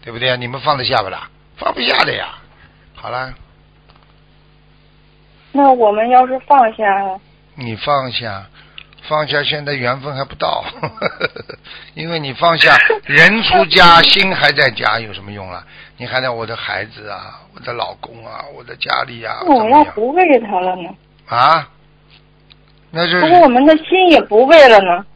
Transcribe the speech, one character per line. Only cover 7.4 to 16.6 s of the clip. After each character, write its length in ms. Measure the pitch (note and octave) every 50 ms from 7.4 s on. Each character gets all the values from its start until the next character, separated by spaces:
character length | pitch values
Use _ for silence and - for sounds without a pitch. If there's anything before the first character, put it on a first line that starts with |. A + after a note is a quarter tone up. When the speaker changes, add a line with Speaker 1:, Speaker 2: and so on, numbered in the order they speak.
| _ _ _
Speaker 1:
你 180 | - C3 A#2 A2+
放 360 | G2+ - - D3 C#3 C3 B2+ A2+
下， 340 | - A#2+ A2+ G2+ G2 G2 - _ - - _ _ - - _ _ _ _
放 240 | - D#3 D3+ D3+
下， 160 | C3+ C3 D3 C#3+
现 240 | C#3 - D3+ D3
在 60 | C#3+ D3
缘 280 | C#3 B2 A#2+ B2+ C#3
分 140 | C3 D3 C#3+
还 100 | C3 C#3
不 100 | C#3+ -
到， 280 | - - D#3+ - - - - - B3+ - - - - - - - - - -
<laughs> 640 | _ - - _ - - _ - - - - - _
因 140 | D#3+ D#3 E3
为 100 | E3+ E3+
你 140 | D3+ C#3 B2+
放 240 | - E3 E3+ E3
下， 200 | D#3 C#3+ D#3 C#3+ C#3+ D3 - D3+ C#3 -
人 380 | - C#3+ D3 D#3+ F3+ G3+ A3+ A3
出 220 | - - - -
家， 340 | D#3+ C#3+ - F3+ F3 E3+ E3 D#3+
Speaker 2:
<laughs> 0 |
Speaker 1:
心 320 | - - G3 G3+ F#3+ F#3
还 180 | D#3 D3 C#3+ D3
在 180 | C#3+ D3 C3
家， 300 | A2 - A#2+ A2 G#2+ A#2
有 120 | A2+ G#2+ G2
什 100 | F#2+ F#2+
么 100 | G2+ G#2
用 180 | G2+ F#2+ F#2
啊？ 140 | F2+ F2 - _ - - - - _
你 100 | _ A#2+
看 160 | A#2 B2+ B2+ B2+
到 100 | C3 A#2+
我 140 | A#2 A2+
的 80 | G#2+ A2+
孩 300 | A2